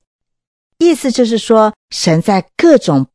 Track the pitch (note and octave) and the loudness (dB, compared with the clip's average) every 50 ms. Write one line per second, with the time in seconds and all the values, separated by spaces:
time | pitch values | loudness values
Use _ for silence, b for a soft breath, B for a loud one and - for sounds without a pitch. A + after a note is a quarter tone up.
0 | _ _ _ _ _ _ _ _ _ _ _ _ _ _ _ - E4 F4 E4 A#3+ | _ _ _ _ _ _ _ _ _ _ _ _ _ _ _ -2 0 0 0 0
1 | - C4+ A#3 - B3 A3 A#3 A3 - - A#3 A3 G#3+ G#3+ - _ _ - - - | -2 -4 -2 -2 -2 0 -2 -4 -2 0 2 2 2 0 -2 _ _ -18 -12 -6
2 | - F3+ D#3+ D#3+ E3+ - G3+ F#3+ - _ _ - - E4+ D#4 A#3 - - D3 C3+ | -2 -2 0 0 0 0 -2 -2 -2 _ _ 0 2 4 4 2 2 0 -2 -2
3 | C3+ - _ | -2 -4 _